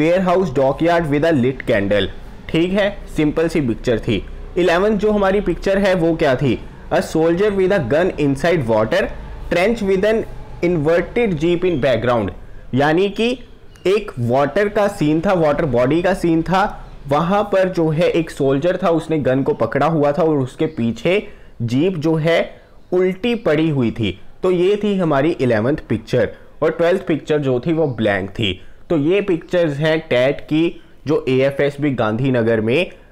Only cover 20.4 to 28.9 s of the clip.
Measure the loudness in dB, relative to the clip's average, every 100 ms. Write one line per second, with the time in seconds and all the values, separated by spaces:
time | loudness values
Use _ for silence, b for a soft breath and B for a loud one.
20.4 | -2 -2 -4 -2 -4 -2 0 0 B B
21.4 | B B -2 0 0 0 0 0 2 0
22.4 | 0 B B B -4 0 0 0 -2 -2
23.4 | 0 2 2 0 0 0 -4 -4 B B
24.4 | -2 2 2 0 0 0 2 2 2 0
25.4 | 2 2 0 -2 -2 -6 -2 0 0 B
26.4 | B B -2 2 0 0 0 -4 0 -2
27.4 | 0 -2 0 0 -2 0 0 0 -4 -4
28.4 | -4 -4 B B -4